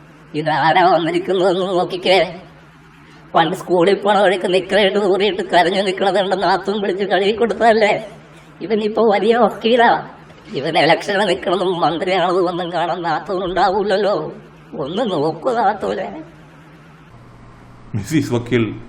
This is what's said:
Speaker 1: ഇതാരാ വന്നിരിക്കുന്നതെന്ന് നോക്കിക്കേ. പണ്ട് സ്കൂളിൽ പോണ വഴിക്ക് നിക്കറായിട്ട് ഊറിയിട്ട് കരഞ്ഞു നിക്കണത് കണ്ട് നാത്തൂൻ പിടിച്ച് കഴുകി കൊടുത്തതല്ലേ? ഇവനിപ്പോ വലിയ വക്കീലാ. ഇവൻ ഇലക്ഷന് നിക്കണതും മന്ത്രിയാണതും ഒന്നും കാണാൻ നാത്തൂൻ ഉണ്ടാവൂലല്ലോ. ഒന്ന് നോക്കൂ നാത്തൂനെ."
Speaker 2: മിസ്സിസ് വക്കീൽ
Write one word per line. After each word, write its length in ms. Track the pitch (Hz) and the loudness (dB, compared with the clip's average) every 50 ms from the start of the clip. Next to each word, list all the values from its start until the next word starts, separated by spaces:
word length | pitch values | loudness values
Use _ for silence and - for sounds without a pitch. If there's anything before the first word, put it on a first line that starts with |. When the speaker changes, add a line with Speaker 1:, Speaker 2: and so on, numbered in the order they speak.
| - - - - - - - | -20 -20 -20 -20 -20 -10 -8
Speaker 1:
ഇതാരാ 500 | 151 156 156 - 165 - 156 160 185 175 | -4 -2 -2 0 2 2 4 4 4 4
വന്നിരിക്കുന്നതെന്ന് 760 | 180 180 160 170 160 175 170 - 175 185 190 170 302 - 190 | 4 4 4 2 0 -2 -2 -2 -2 0 0 2 2 2 0
നോക്കിക്കേ. 800 | 180 190 190 175 180 160 190 175 - 202 185 - 160 180 - - - - - - - - - - - - - - - - - - - - - | -2 -2 -2 -2 -2 -2 -4 -4 0 2 2 4 2 0 -4 -10 -16 -20 -20 -20 -20 -20 -20 -20 -20 -20 -20 -20 -20 -20 -20 -20 -16 -2 0
പണ്ട് 220 | 170 165 160 180 | 0 2 2 0
സ്കൂളിൽ 380 | - - - 175 180 170 196 196 | -4 -4 0 0 2 4 4 2
പോണ 240 | - - 196 214 196 | 2 2 0 2 4
വഴിക്ക് 360 | 208 180 196 349 - 202 175 | 4 2 2 0 0 0 0
നിക്കറായിട്ട് 440 | 185 180 - 180 202 214 190 196 202 | 0 0 0 2 2 2 2 2 2
ഊറിയിട്ട് 440 | 208 185 190 190 196 214 180 220 185 | 2 2 2 2 0 0 -2 -2 -4
കരഞ്ഞു 400 | - 190 175 175 170 196 190 208 | 0 2 2 2 2 0 0 -2
നിക്കണത് 320 | 196 185 - 196 196 175 | -2 -2 -2 0 0 0
കണ്ട് 280 | 208 190 190 196 185 202 | 0 0 0 -2 0 0
നാത്തൂൻ 380 | 175 190 180 - 202 202 214 | 0 0 0 -2 -4 -4 -4
പിടിച്ച് 240 | 196 208 180 196 208 | -2 -4 -2 -2 -2
കഴുകി 280 | 185 190 180 202 196 226 | 0 0 0 2 0 0
കൊടുത്തതല്ലേ? 760 | 208 233 220 - - 214 233 214 226 214 202 - - - - - - - - - - - - - - | 0 0 -2 0 2 2 4 4 4 4 2 0 -2 -4 -10 -16 -20 -20 -20 -20 -20 -20 -20 -16 -14
ഇവനിപ്പോ 520 | 165 175 220 208 220 208 220 - 220 226 202 | -6 -4 -2 -2 -2 -2 0 2 2 2 2
വലിയ 240 | 202 190 226 226 | 4 4 2 4
വക്കീലാ. 720 | 240 233 190 - - - 220 240 247 233 226 165 - - - - - - - - - - - - | 4 2 2 0 -2 0 2 4 4 4 4 4 2 -2 -8 -16 -20 -20 -20 -20 -20 -18 -12 -8
ഇവൻ 260 | 151 127 160 156 170 | -6 -6 -2 0 2
ഇലക്ഷന് 500 | - 156 160 151 - - 202 190 214 190 | 4 4 2 2 0 -2 -2 0 0 0
നിക്കണതും 520 | 170 - - 202 175 196 180 185 185 165 | 0 -2 -2 -2 -2 0 0 -2 0 0
മന്ത്രിയാണതും 680 | - 147 170 156 196 185 185 185 165 185 175 190 180 175 | 0 0 0 -2 -2 -2 0 0 0 0 0 0 0 0
ഒന്നും 220 | 175 170 180 170 175 | -2 -4 -6 -6 -4
കാണാൻ 300 | 165 165 170 165 185 165 | -4 -2 -2 -4 -4 -4
നാത്തൂൻ 420 | 165 156 156 156 - 196 180 196 | -4 -4 -4 -4 -6 -6 -4 -4
ഉണ്ടാവൂലല്ലോ. 880 | 175 185 190 190 196 185 214 190 208 196 202 202 190 208 165 156 147 - - - - - - - - - - | -4 0 0 2 2 2 0 0 0 0 0 0 0 0 -2 -4 -6 -10 -14 -18 -20 -20 -20 -20 -16 -12 -10
ഒന്ന് 340 | 147 135 175 208 269 214 185 | -8 -6 -4 -4 -2 -2 -2
നോക്കൂ 400 | 151 143 160 - - - 269 240 | 0 0 -2 -2 -2 -4 -2 0
നാത്തൂനെ." 720 | 233 220 196 214 - - 190 214 208 - - 196 320 - - - - - - - - - - - - - - - - - - - - - - - - - - - - - - - - - - - | 0 2 0 0 -2 -4 -4 -4 -4 -6 -8 -10 -12 -16 -18 -20 -20 -20 -20 -20 -20 -20 -20 -20 -20 -20 -20 -20 -20 -20 -20 -20 -20 -20 -20 -20 -20 -20 -20 -20 -20 -20 -20 -20 -20 -16 -10 -8
Speaker 2:
മിസ്സിസ് 380 | 107 98 - 156 160 - - 123 | -8 -6 -2 0 0 0 0 -2
വക്കീൽ 420 | 120 117 - 123 120 113 104 - - - | -4 -2 -2 0 0 0 -2 -4 -8 -14